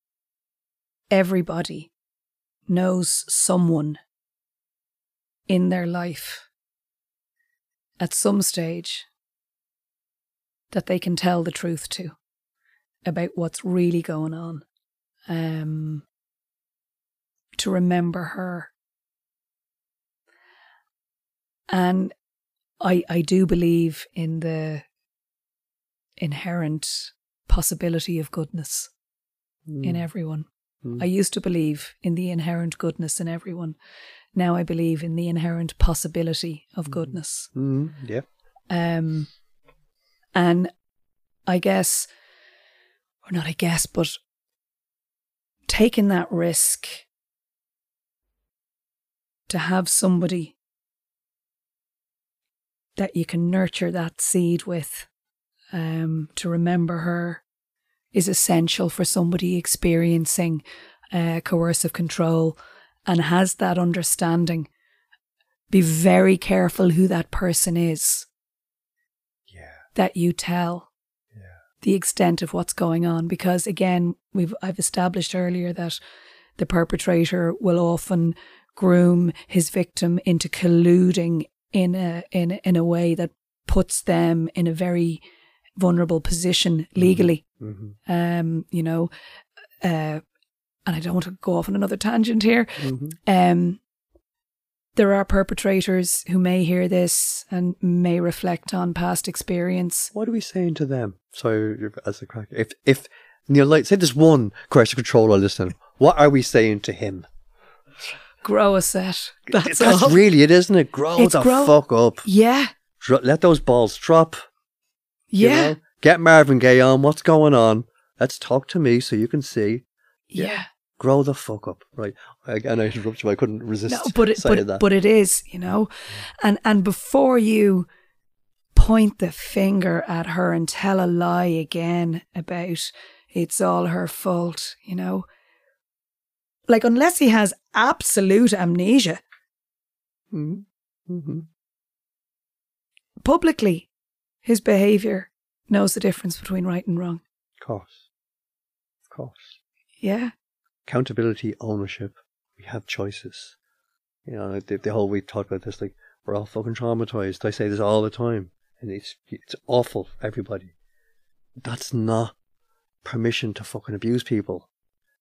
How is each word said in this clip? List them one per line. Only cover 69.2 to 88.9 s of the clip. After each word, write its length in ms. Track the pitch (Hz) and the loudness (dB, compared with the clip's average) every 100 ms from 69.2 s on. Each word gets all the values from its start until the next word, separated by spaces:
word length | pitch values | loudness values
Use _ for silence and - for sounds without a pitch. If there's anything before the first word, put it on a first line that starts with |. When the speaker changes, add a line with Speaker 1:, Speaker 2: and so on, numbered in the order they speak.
| _ _ _ | _ _ _
Speaker 2:
Yeah. 240 | 90 - - _ | -20 -20 -20 _
Speaker 1:
that 200 | - 185 180 | -2 -2 0
you 180 | 175 | -2
tell 580 | - - 175 175 175 _ _ _ _ _ | -2 -4 -4 -4 -8 _ _ _ _ _
Speaker 2:
Yeah. 80 | 107 92 87 _ _ | -20 -20 -20 _ _
Speaker 1:
the 140 | - | -2
extent 480 | 190 - - 175 170 | 0 -2 0 0 0
of 100 | 170 | -4
what's 220 | 175 170 | -6 -6
going 320 | - 170 165 170 | -4 -2 0 -2
on, 200 | 165 170 | -2 -4
because 380 | 180 180 180 160 | -4 -2 -2 -4
again, 480 | 160 190 180 175 - _ | -2 0 0 -2 -4 _
we've, 200 | 196 170 220 | -4 -4 -4
I've 180 | 190 180 | -8 -6
established 560 | - - 180 180 170 | -4 -2 -2 -2 -6
earlier 380 | 185 180 180 175 | -4 -4 -4 -6
that 260 | 175 170 - - - - _ _ - | -6 -8 -10 -16 -20 -20 _ _ -8
the 80 | - | -2
perpetrator 880 | 170 165 180 - 170 170 180 170 175 | 0 0 -2 0 0 0 0 -2 -2
will 200 | 196 170 | 0 2
often 560 | 170 170 - 180 165 - - - _ | 0 -2 -2 -2 0 -4 -14 -20 _
groom 580 | - 185 180 175 175 175 - - | -2 4 6 6 4 0 -4 -2
his 220 | 185 165 | -2 0
victim 480 | 190 175 - 170 175 - | -2 -4 -2 -2 0 0
into 240 | 165 170 | -2 -2
colluding 960 | - 180 170 175 180 180 175 170 165 - _ _ | -2 2 4 6 6 4 2 -2 -4 -6 _ _
in 220 | 202 180 | 0 0
a, 280 | 185 175 170 - | -2 -4 -6 -6
in, 220 | 185 170 190 | -2 -2 -2
in 120 | 185 175 | 0 2
a 80 | |
way 300 | 170 170 170 | 2 2 0
that 160 | 165 175 _ _ _ - | 0 -4 _ _ _ 0
puts 360 | 196 180 - | 0 0 -4
them 480 | - 170 170 165 165 | -2 0 2 0 -2
in 120 | - 170 | -2 -2
a 60 | |
very 480 | 160 180 175 170 160 - _ _ _ _ - | -2 -2 0 -2 -4 -14 _ _ _ _ -2
vulnerable 420 | 185 175 170 165 | 2 2 2 0
position 600 | - 170 180 180 180 160 160 | -2 -2 0 0 0 0 -2
Speaker 2:
Mm-hmm. 60 | 185 | 2
Speaker 1:
legally. 460 | 180 190 175 160 _ - | 4 4 2 0 _ -16
Speaker 2:
Mm-hmm. 520 | 107 101 107 104 - | -14 -14 -16 -14 -4
Speaker 1:
Um, 520 | 170 170 170 165 165 - | -2 -2 -2 -2 -4 -6
you 120 | 170 | -6
know, 260 | 165 | -2